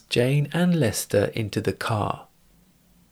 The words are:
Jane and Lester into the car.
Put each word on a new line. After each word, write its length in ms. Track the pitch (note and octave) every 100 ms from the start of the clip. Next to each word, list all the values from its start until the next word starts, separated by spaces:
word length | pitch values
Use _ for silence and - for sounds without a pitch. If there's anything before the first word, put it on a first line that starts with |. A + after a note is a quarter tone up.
| -
Jane 380 | B2+ B2 C#3+ C#3+
and 260 | D#3+ F3+ E3
Lester 460 | A#2 - - G#2 G2+
into 260 | A2+ G#2 A2
the 140 | G2+
car. 540 | F#2+ - A2 G2+ - - _ _ _ _ _ _ _ _